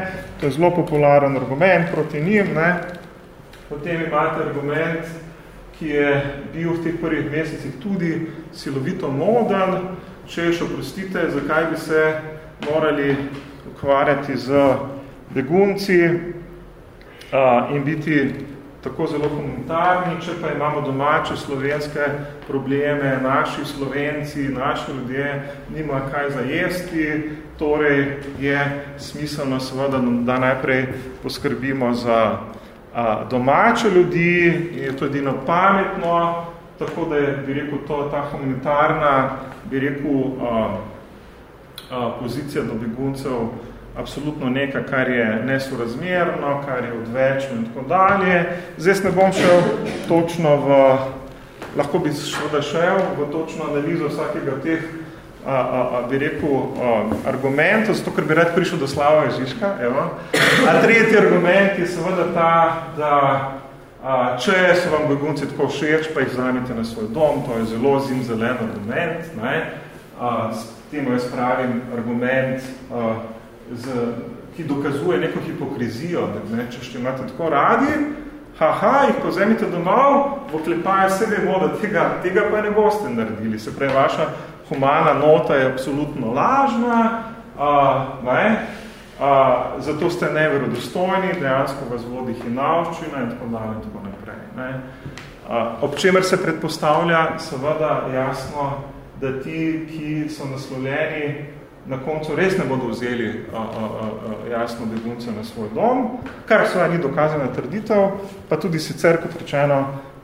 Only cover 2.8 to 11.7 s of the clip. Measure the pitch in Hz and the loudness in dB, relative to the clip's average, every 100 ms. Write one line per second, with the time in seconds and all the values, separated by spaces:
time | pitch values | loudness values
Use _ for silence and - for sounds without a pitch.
2.8 | - - - - - - - - - 143 | -4 -12 -16 -20 -20 -20 -20 -18 -12 -8
3.8 | 170 165 160 151 160 156 143 139 143 151 | -4 -4 0 0 0 0 -4 -2 -2 0
4.8 | 165 165 - - - - - - - - | -2 -4 -6 -12 -16 -18 -20 -20 -18 -10
5.8 | 156 147 143 143 143 - - 160 170 165 | -2 2 4 2 0 -6 -10 -4 -2 -2
6.8 | 165 - 160 147 135 151 151 - 135 - | -2 -2 -2 -2 -2 -2 -4 -6 -10 -8
7.8 | 202 185 170 147 - - - - 147 135 | -4 -2 -2 -2 -6 -10 -14 -12 -6 -4
8.8 | 139 - 151 135 190 233 196 190 185 180 | -4 -4 -4 0 2 4 4 2 2 0
9.8 | 180 - - - - 175 170 165 - - | -4 -10 -14 -18 -10 -2 0 0 -2 -6
10.8 | - 190 190 185 160 139 143 156 165 | -8 -8 -4 -2 0 0 0 2 2